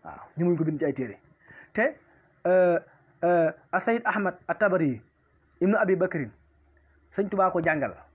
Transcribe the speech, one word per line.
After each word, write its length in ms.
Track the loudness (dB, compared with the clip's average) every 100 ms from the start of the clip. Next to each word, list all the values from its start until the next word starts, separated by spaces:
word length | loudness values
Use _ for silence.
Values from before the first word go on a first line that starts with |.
Waaw, 160 | -16 -18 -14 -2
ni 60 |
muñ 140 | 0 0
ko 60 |
bind 140 | -2 -2
ci 60 |
ay 80 | -4
téere. 240 | -4 -8 -10 _ _ -20 -20 -8
Te, 220 | -2 -2 -4 _ _ _ _
euh, 340 | 2 4 4 2 -4 _ _ _
euh, 280 | 2 2 2 -2 _
Asayid 300 | -2 0 -2
Ahmad 320 | -2 -2 -4 -6 -8
At-Tabari 540 | 0 0 2 0 -2 _ _ _ _ _ _
ibnu 140 | 0
Abi 200 | 2 0
Bakrin, 340 | 0 0 -4 -8 _ _ _ _ _ _ _ _
Sëñ 180 | -6 -2
Tuubaa 200 | 2 2
ko 100 | 2
jàngal. 340 | 0 0 -4 -8 -20